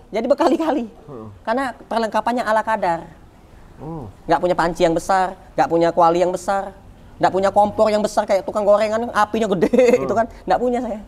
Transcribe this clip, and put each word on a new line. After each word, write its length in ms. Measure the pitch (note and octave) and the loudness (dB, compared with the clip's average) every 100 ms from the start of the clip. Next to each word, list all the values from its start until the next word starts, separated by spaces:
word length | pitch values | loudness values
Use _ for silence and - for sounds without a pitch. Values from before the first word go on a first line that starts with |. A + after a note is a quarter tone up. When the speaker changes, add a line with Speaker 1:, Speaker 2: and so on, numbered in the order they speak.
| - | -8
Speaker 1:
Jadi 140 | G3+ A#3+ | -4 0
berkali-kali. 580 | C#4 - D#4+ D#4+ C4+ A3+ - - | 2 2 2 0 -2 -4 -12 -18
Speaker 2:
Hmm. 240 | C3 A2 G2+ | -16 -16 -12
Speaker 1:
Karena 300 | - A#3+ C4+ | -4 -4 -4
perlengkapannya 720 | - - A3 A3 G#3+ A3+ B3 | -8 -6 -4 -2 -2 -2 -2
ala 180 | G#3 A3 | 0 -2
kadar. 480 | A3 A3 F#3+ E3 E3+ - - - - - - - | 0 -2 -2 -4 -6 -20 -20 -20 -20 -20 -20 -16
Speaker 2:
Oh. 260 | C3+ E3 A2 - - | -14 -12 -14 -10 -2
Speaker 1:
Nggak 120 | D#3+ | 0
punya 100 | F3 | 0
panci 300 | F3 E3 E3+ | 0 -2 2
yang 80 | F3 | 0
besar, 400 | E3 - F#3+ F#3 G3 - - | 0 0 0 0 -6 -8 -2
nggak 100 | D#3 | 0
punya 220 | E3 E3+ | 2 2
kuali 320 | E3 E3+ F3 | 4 4 4
yang 80 | F3+ | 0
besar, 460 | F#3 - G3 F#3+ - - - - - | -2 -4 -4 -4 -12 -20 -20 -20 -2
nggak 140 | E3 | 0
punya 180 | F3+ G3 | 2 2
kompor 380 | G#3 G#3 G#3 A3 | 2 2 2 2
yang 160 | G#3 | 2
besar 180 | G#3 - | 0 -2
kayak 220 | G#3 G3 | 0 0
tukang 180 | F3+ G#3+ | -2 -2
gorengan, 460 | G3+ G#3 A3 A3 A#3+ | 4 4 2 -2 -2
apinya 400 | G3+ G#3 A3+ A3 F#3 | 0 0 0 0 0
gede 160 | A#3+ | 2
<laughs> 240 | A#3+ B3 B3 | 4 4 4
Speaker 2:
Hmm. 60 | |
Speaker 1:
gitu 100 | C4+ | 0
kan. 120 | A3 A3+ - - | -2 -4 -6 -2
Nggak 140 | - | 0
punya 180 | B3 A#3+ | 0 -2
saya. 220 | A#3 G#3+ | -4 -10